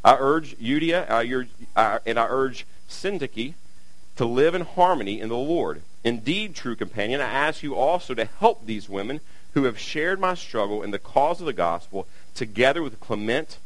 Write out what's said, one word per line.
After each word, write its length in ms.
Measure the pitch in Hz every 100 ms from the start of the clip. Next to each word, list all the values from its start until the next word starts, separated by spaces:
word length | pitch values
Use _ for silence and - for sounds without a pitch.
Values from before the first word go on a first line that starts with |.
| 113
I 100 | 131
urge 400 | 135 160 147 -
Euodia, 540 | 113 147 165 175 -
uh, 80 | 113
your, 280 | 117 127 123 - 117 -
uh, 240 | 110 110 113
and 120 | 117
I 100 | 117
urge 360 | 131 135 - - - -
Syntyche 640 | - 190 196 135 110 123 - - - - - - -
to 80 | 120
live 280 | 123 156
in 100 | 175
harmony 580 | 170 - 180 160 98 104
in 80 | 110
the 80 | 120
Lord. 440 | 143 170 92 80 - -
Indeed, 520 | 117 120 110 190 214 156
true 200 | 127 110
companion, 460 | 101 107 104 139
I 100 | 127
ask 320 | 131 151 151
you 120 | 147 98
also 380 | 135 180 - 117
to 100 | 110
help 400 | - 220 202 110
these 240 | 107 98
women 320 | 98 104 151 - - -
who 100 | 147
have 160 | 131 107
shared 400 | - 156 165 190
my 140 | 190
struggle 500 | 180 - 113 101 107
in 80 | 101
the 80 | 101
cause 400 | - - 147 175
of 60 | 165
the 80 |
gospel, 540 | 101 85 85 - 98 - - - -
together 460 | 113 101 131 160
with 180 | 147 -
Clement 600 | - 104 107 131 156 -